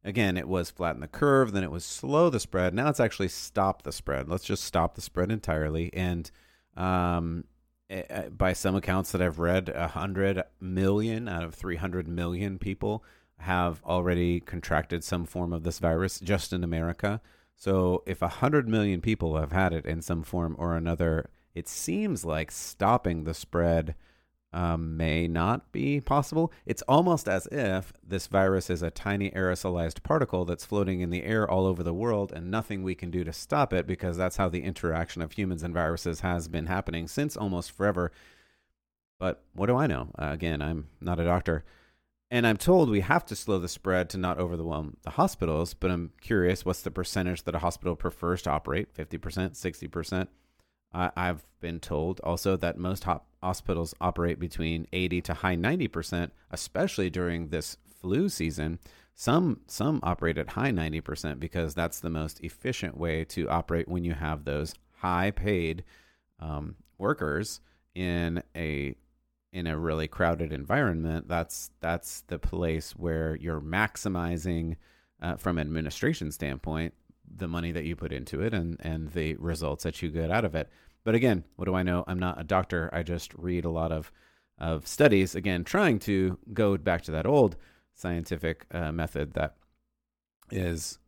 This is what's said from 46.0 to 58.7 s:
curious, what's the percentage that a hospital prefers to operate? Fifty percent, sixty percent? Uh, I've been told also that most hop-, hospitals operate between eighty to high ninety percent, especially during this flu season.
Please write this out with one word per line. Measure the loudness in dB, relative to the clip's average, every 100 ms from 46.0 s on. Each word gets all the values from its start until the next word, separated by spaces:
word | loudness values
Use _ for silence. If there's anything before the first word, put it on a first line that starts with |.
| -4 -10
curious, | 0 4 4 4 0
what's | -2
the | -4
percentage | -6 -4 -2 -2 -2
that | -2
a | 0
hospital | -2 -2 -4 -2
prefers | -4 -2 -2 0
to | 0
operate? | 0 0 -4 -4
Fifty | -10 -10 -8
percent, | -6 -4 -4 -4
sixty | -8 -6 -8
percent? | -8 -4 -4 -4 _ _ _ _ _ _
Uh, | -2 -2 0
I've | -2 -2 -10 _
been | -8 -8
told | -4 -2 -2 -2
also | -2 0 0 2
that | 0 -2
most | -4 -2
hop-, | -2 -4 _ _
hospitals | -4 -4 -2 -2 -2 -2
operate | -2 2 0 0
between | -4 -2 -2 -2 -2
eighty | -2 0 0
to | -2 -2
high | 0
ninety | 0 0 0 -2
percent, | -4 -4 -2 -4 -8 _
especially | -10 -6 -2 -2 0 -2
during | 0 -2 -2 -2
this | -4 -6 -12 _ -10
flu | -2 0 0
season. | 0 -2 -2 -4